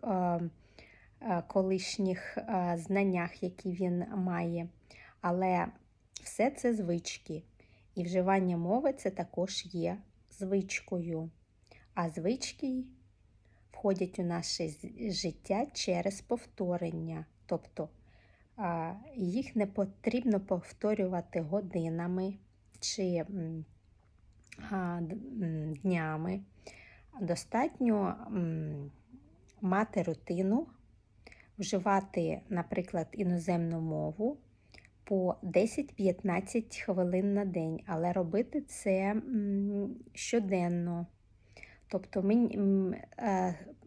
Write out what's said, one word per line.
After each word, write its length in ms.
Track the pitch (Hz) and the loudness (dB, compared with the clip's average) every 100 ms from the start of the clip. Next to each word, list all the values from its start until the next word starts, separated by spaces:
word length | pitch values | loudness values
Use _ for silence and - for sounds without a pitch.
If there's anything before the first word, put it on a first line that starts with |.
е, 60 | 247 | -2
е, 320 | 185 180 170 170 - - - - - - - 233 175 - | 2 2 0 -2 -8 -20 -20 -20 -20 -20 -10 -2 -2 2
колишніх, 880 | 190 190 190 185 - 190 185 - 208 | 2 4 2 0 0 2 0 -4 -8
е, 380 | 220 190 175 170 | -2 0 2 0
знаннях, 640 | 165 196 196 180 170 - | 2 4 4 2 0 -4
які 280 | 180 185 190 | -6 -4 -4
він 340 | 175 185 175 170 196 | 0 0 0 -2 -2
має. 520 | 180 175 170 170 165 - - - - - | 0 0 0 -2 -6 -12 -20 -20 -20 -4
Але 460 | 180 180 185 180 170 - _ _ _ - | 0 2 4 4 0 -6 _ _ _ -16
все 280 | - - 240 | -8 0 2
це 220 | 285 247 | 2 0
звички. 720 | 220 175 170 - - - 165 - - - - _ 190 | 2 0 0 -2 -10 -8 -10 -10 -20 -20 -20 _ -6
І 80 | |
вживання 540 | 170 185 185 196 185 170 | 0 2 4 4 4 2
мови — 360 | 170 233 294 269 | 2 2 2 0
це 120 | 185 | -2
також 560 | 190 170 - 190 - 180 | -4 -4 -2 -2 -4 -6
є 320 | 175 170 202 - - _ | -2 -2 -2 -10 -20 _
звичкою. 1000 | - 190 196 190 - - 180 170 160 165 - _ _ _ - - | -8 0 0 0 -4 -4 -4 -2 -4 -6 -12 _ _ _ -20 -10
А 160 | - 170 | -4 -4
звички 760 | 165 175 262 - - 269 254 254 - - _ _ - _ - _ - | -2 -2 -2 -4 -6 -4 -2 -6 -12 -20 _ _ -20 _ -20 _ 0
входять 400 | 202 190 180 - | 2 2 0 -2
у 40 | |
наше 440 | 175 170 - - 160 | -2 -2 -2 -2 -4
з-, 440 | 147 - - 226 | -6 -14 -6 -4
життя 540 | 170 165 - - 202 285 | -2 -4 -4 -2 0 0
через 480 | - - 175 196 196 | -2 0 0 0 -4
повторення. 1040 | - 240 - - 180 175 170 160 165 160 160 _ - | -4 -4 -4 -4 -2 0 -2 -4 -6 -8 -10 _ -4
Тобто, 440 | 165 - - 156 - - - - _ _ - | -4 -4 -8 -8 -10 -20 -20 -20 _ _ -6
а, 360 | 185 165 165 196 294 262 | -2 -2 -4 -8 -10 -4
їх 400 | 180 220 - 226 | -2 -2 0 0
не 100 | 202 | 0
потрібно 720 | 202 196 - 226 240 240 202 | 0 -2 -2 -2 0 2 2
повторювати 1040 | 196 180 - - 214 208 185 175 - 175 | 2 -2 -2 -2 0 2 0 0 -2 -4
годинами 920 | 156 202 185 175 165 165 175 185 190 196 - _ _ - | 0 -2 -2 -2 -2 -2 -2 0 -2 -6 -14 _ _ -10
чи, 240 | - - | -6 -2
м, 640 | 185 175 160 196 160 160 156 - _ _ _ _ - - - - 220 | 0 0 -2 -4 -4 -6 -10 -16 _ _ _ _ -20 -20 -20 -14 -6
а, 280 | 190 180 175 | -4 -2 -2
д-, 140 | 165 - 269 233 170 | -4 -6 -8 -4 -2
м, 280 | 156 156 | -2 -4
днями. 640 | 143 190 175 156 156 170 196 196 - - - - - - 269 | -2 0 2 0 -2 -2 -4 -8 -20 -20 -20 -20 -20 -16 -4
Достатньо, 920 | 175 170 - 220 320 - 240 208 190 180 - | -2 -2 0 0 0 2 4 4 2 -2 -4
м, 640 | 196 165 160 151 143 143 - - 247 - - - - | -2 0 -2 -4 -6 -10 -14 -20 -20 -20 -20 -20 -4
мати 420 | 190 196 220 196 | 2 2 2 0
рутину, 640 | 170 156 - 175 190 240 339 - - - _ _ - - - - | 0 -2 -2 0 2 2 0 -10 -20 -20 _ _ -20 -20 -16 -8
вживати, 840 | 190 196 202 196 190 180 160 156 - | -2 0 4 4 2 0 0 -2 -2
наприклад, 580 | 180 - 180 175 175 156 | -4 -2 -2 -2 -2 -4
іноземну 720 | - 180 175 165 175 165 165 | -2 0 2 2 2 2 0
мову 560 | 160 156 151 175 233 294 - _ _ - - _ | -2 -2 -2 0 -2 -2 -10 _ _ -20 -20 _
по 320 | - 190 180 - | 0 2 2 0
десять-п'ятнадцять 1400 | 185 175 226 - 285 - 190 180 196 175 196 233 226 - | 2 4 4 0 -6 0 2 2 0 0 0 -4 -4 -8
хвилин 560 | - 185 180 185 202 | -2 0 2 2 2
на 120 | 202 196 | 2 0
день, 360 | 170 160 160 - | 0 -2 -4 -4
але 280 | 160 175 | 0 0
робити 480 | 180 170 196 247 302 | 2 2 0 0 -2
це, 500 | - - 202 190 196 | -6 -4 0 2 2
м, 840 | 220 - 226 202 196 202 202 202 - - | 0 0 0 2 0 0 0 -2 -6 -14
щоденно. 920 | - - 233 196 190 175 175 175 170 175 - _ - - - - - - | -10 0 0 2 2 2 0 0 -2 -6 -10 _ -20 -20 -20 -20 -20 -6
Тобто 300 | 185 190 196 | -4 -2 0
ми, 120 | 190 | 4
м, 600 | 233 233 202 196 196 185 - - - | 6 4 4 4 6 4 -2 -8 -2
е, 380 | 226 185 185 160 - - | 2 2 2 -2 -10 -20